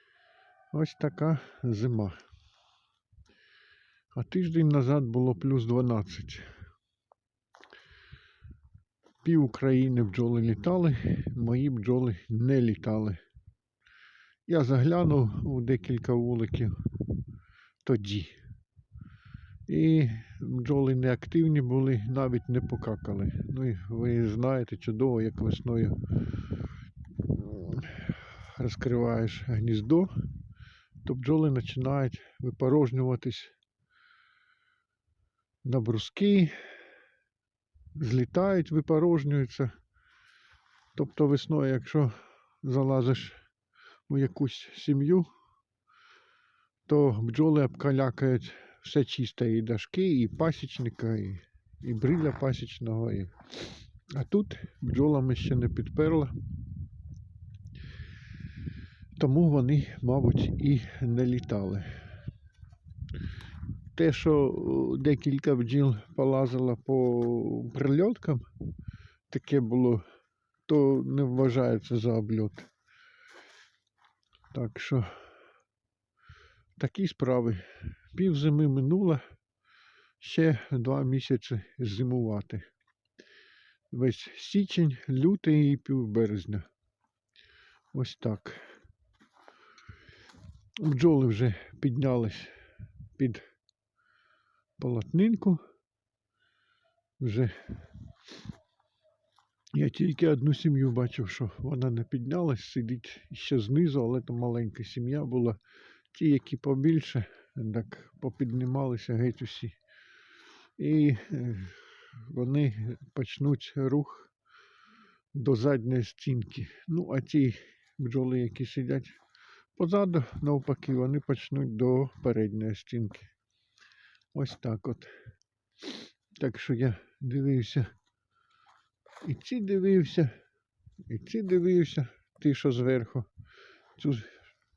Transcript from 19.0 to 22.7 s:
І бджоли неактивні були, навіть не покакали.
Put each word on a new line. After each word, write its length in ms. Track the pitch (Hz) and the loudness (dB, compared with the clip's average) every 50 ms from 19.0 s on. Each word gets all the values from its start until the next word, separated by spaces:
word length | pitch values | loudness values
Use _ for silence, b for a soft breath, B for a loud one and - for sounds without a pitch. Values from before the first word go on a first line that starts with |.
| B B B B B B B B B B B B B - | B B B B B B B B B B B B B -4
І 420 | 147 156 160 160 160 160 143 117 110 113 B B B B | 0 2 4 4 6 4 4 2 0 -4 B B B B
бджоли 540 | - - 123 127 120 117 147 139 139 131 131 | -8 -6 -6 -4 -2 0 0 2 2 2 2
неактивні 680 | 127 127 131 123 113 - - - 170 165 160 151 147 | 2 2 0 0 0 -2 -2 2 2 4 4 4 2
були, 420 | 131 123 127 135 131 135 131 110 101 117 | 2 2 2 2 2 2 2 0 0 -2
навіть 400 | 127 135 135 127 120 120 - - | -2 -2 0 0 0 -2 -2 -2
не 120 | 123 123 | -2 -2
покакали. 720 | 123 - | -2 -2